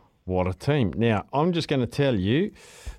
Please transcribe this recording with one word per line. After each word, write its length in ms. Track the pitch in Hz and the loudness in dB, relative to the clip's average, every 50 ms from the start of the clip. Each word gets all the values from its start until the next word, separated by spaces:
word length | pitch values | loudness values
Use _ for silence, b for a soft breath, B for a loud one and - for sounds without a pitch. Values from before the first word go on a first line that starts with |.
| B B B B _ | B B B B _
what 220 | 90 92 92 90 | -4 -2 0 0
a 80 | 92 95 | 0 -2
team! 380 | - - 139 147 147 117 87 65 | -4 -2 0 0 2 0 0 0
Now, 300 | 101 113 117 110 95 - - | 0 2 2 2 0 -2 -2
I'm 200 | - 135 156 185 | -2 0 0 0
just 160 | 170 165 151 - | 0 0 -2 -2
gonna 180 | 151 131 120 | -2 -2 -2
tell 280 | 113 - - 143 135 120 | -2 0 0 0 2 2
you, 360 | 98 90 101 120 156 202 214 - B B B B B B B B | 2 2 2 2 2 0 -2 -6 B B B B B B B B